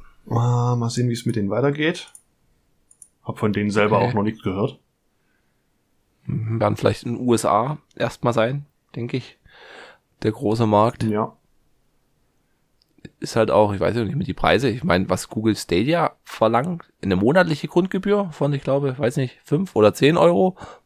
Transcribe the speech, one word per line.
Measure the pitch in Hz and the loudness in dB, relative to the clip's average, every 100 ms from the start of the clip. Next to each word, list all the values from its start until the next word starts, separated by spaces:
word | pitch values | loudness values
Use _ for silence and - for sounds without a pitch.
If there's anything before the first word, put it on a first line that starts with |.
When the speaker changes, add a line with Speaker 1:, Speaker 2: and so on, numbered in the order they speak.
| - _ - | -12 _ -6
Speaker 1:
Ah, | 117 120 123 120 120 | -2 0 0 0 -2
mal | 117 | -2
sehen, | 123 123 | -2 -2
wie's | 117 - | -2 -4
mit | 110 | -2
denen | 98 | -2
weitergeht. | 107 143 143 151 170 - - _ _ _ _ _ _ _ _ - _ | 0 0 0 -2 -4 -10 -20 _ _ _ _ _ _ _ _ -20 _
Hab | - - | -14 -4
von | 110 | -2
denen | 104 104 | 0 -2
selber | 104 104 104 | 0 2 2
Speaker 2:
Okay. | 98 | 2
Speaker 1:
auch | |
noch | 107 | 0
nichts | 104 113 | -2 -4
gehört. | 98 95 104 - _ _ _ _ _ _ _ _ _ _ _ _ _ _ - | -6 -4 -4 -6 _ _ _ _ _ _ _ _ _ _ _ _ _ _ -8
Speaker 2:
Mhm, | 117 110 113 | -6 -4 0
werden | 104 107 | 0 0
vielleicht | 107 101 | -2 -2
in | 117 117 | -6 -4
den | 123 | 0
U | |
S | 113 - | 2 2
A | 104 127 156 _ - | 0 0 -6 _ -6
erstmal | 120 - 120 | -6 -4 -2
sein, | 117 113 143 143 _ _ 117 | 0 0 -2 -10 _ _ -10
denke | 117 131 | -6 -8
ich. | - - _ - - - - - _ _ | -8 -18 _ -20 -20 -20 -20 -20 _ _
Der | 110 | -4
große | - 101 117 110 | -2 -2 0 4
Markt. | 104 113 - | 4 4 0
Speaker 1:
Ja. | 113 104 110 - _ _ _ _ _ _ _ _ _ _ _ _ _ _ _ _ - _ | -2 -2 -4 -8 _ _ _ _ _ _ _ _ _ _ _ _ _ _ _ _ -20 _
Speaker 2:
Ist | - 113 | -4 0
halt | 110 | 2
auch, | 85 107 | 4 2
ich | 98 | 2
weiß | 87 113 | 0 0
nicht, | 107 139 | -2 -4
mit | 190 | -6
die | |
Preise. | - - 123 131 | -2 2 2 2
Ich | 127 | -2
mein, | - 92 90 | 0 0 0
was | 90 - | -4 -4
Google | 110 110 104 | -4 -2 -2
Stadia | - 85 127 170 156 - | 0 0 0 0 -2 -6
verlangt, | - - 110 117 170 170 - _ | -16 -2 0 2 0 -6 -12 _
eine | - 92 | -2 2
monatliche | 107 185 170 147 - | 4 4 2 -2 -2
Grundgebühr | 175 185 196 202 202 185 | 0 0 -2 0 -2 -2
von, | - 143 | -4 -2
ich | 143 | -2
glaube, | - 139 143 127 | -2 -2 -2 -2
weiß | 143 143 | -2 -2
nicht, | 127 - | -4 -6
fünf | - 147 190 - | -4 -2 0 4
oder | 104 | 4
zehn | - 135 170 | 6 4 6
Euro | 170 185 185 - - - | 4 4 2 -2 -12 -20